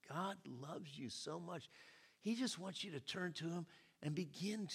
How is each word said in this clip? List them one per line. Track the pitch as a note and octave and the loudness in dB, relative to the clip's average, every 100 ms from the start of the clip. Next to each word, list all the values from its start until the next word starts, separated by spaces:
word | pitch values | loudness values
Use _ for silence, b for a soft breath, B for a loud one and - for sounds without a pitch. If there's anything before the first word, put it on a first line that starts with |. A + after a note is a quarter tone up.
| - | -2
God | D3+ F#3+ G3 - | 0 0 0 -6
loves | B2 C#3 G#3 E3+ C#3+ | -6 -4 -4 -6 -6
you | A#2+ | -4
so | - - E3 | -4 -4 -4
much. | E3+ F3 - B B B B B | -4 -6 -6 B B B B B
He | G#3 A#3 | 2 4
just | A#3+ - | 4 2
wants | F#3+ - | -2 -2
you | - | -2
to | D3 | -2
turn | - F#3+ F3+ | 0 2 2
to | D#3 D#3+ | 2 2
him | F3 E3 b b b | 2 0 b b b
and | D3+ | 2
begin | D3+ C#3+ C#3+ F#3 G#3+ F#3 | 2 2 0 2 2 2